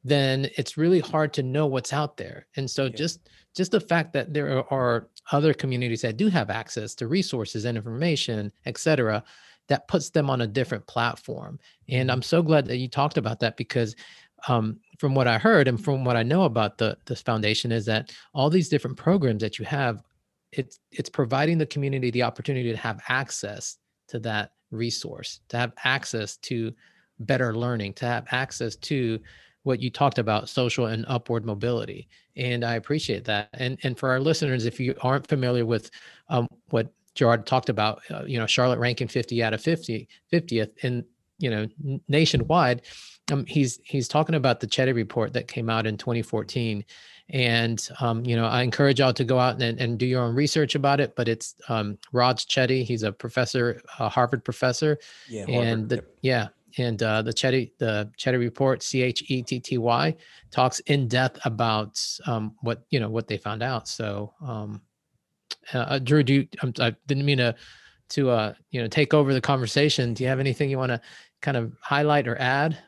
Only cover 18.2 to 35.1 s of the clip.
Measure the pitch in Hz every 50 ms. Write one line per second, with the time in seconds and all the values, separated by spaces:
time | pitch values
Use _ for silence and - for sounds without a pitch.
18.2 | - _ _ 147 135 151 160 190 156 - 151 143 - - 131 - - 165 185 202
19.2 | 151 123 110 104 110 104 - - 113 - - 139 139 120 110 101 - _ _ _
20.2 | _ _ _ _ _ _ - - 131 - - _ _ _ - - - - - -
21.2 | 139 113 131 135 147 160 170 165 151 - - 147 139 139 135 131 127 123 110 123
22.2 | 123 117 - - 120 - 139 127 123 117 113 107 - 117 107 101 - - 127 131
23.2 | 135 - - - - 101 104 101 - - - _ _ _ _ _ _ _ - 120
24.2 | 107 117 107 107 101 - _ _ _ _ - 110 117 117 117 - - - - -
25.2 | - - - - _ _ - 120 123 120 - - - 127 131 135 - - - 113
26.2 | 107 - - - - - 127 117 113 113 - _ _ _ _ _ _ _ _ -
27.2 | 113 107 135 127 127 117 110 113 120 123 120 110 101 98 101 - 127 120 120 113
28.2 | - - 127 127 135 - - - 123 113 - - - - 151 135 123 113 113 110
29.2 | - - - - - _ _ _ _ 139 127 113 123 123 - - 143 139 - -
30.2 | 113 110 107 107 - - - 139 123 120 - - 120 110 113 110 113 - 131 120
31.2 | - - 117 117 104 107 104 101 110 120 120 117 107 - 95 85 - _ _ _
32.2 | _ _ _ - 123 127 120 120 120 117 117 113 - - 147 156 - - 113 -
33.2 | - - 104 101 104 _ - 127 127 127 135 - - 135 123 - - 131 127 131
34.2 | 135 160 160 - 156 139 131 123 110 120 - - 127 120 135 - - 127